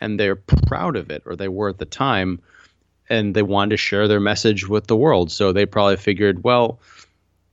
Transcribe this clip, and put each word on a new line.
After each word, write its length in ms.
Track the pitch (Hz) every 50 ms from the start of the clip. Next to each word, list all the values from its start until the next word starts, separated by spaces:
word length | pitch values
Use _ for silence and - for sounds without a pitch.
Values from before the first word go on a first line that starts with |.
and 200 | - 110 104 101
they're 160 | 107 98 98
proud 580 | 98 _ - - - - - - - - 180 147
of 160 | 104 80 -
it, 100 | 76 - _
or 80 | - 85
they 140 | 87 98 98
were 200 | 92 98 104 101
at 100 | 95 90
the 60 | -
time, 560 | - - - 135 139 123 98 92 92 90 85 _ _ _ - - _ _ _ _ _ _ _ _ _
and 260 | 120 110 107 101 92
they 80 | 107 104
wanted 280 | 95 101 101 101 104
to 60 | 107
share 300 | 104 - - - 101 104
their 140 | 104 107 104
message 480 | 101 98 104 - - 113 107 98 98 95
with 180 | 104 107 101
the 80 | - 117
world. 360 | 110 131 160 135 95 87 82 -
So 200 | - 104 95 92
they 140 | 98 101
probably 300 | 101 - 110 101 101 98
figured, 480 | 95 - - 101 90 104 101 95 90 92
"Well, 340 | 120 123 123 120 113 117 - _ _ - - - _ _ _ _ _ _ _ _ _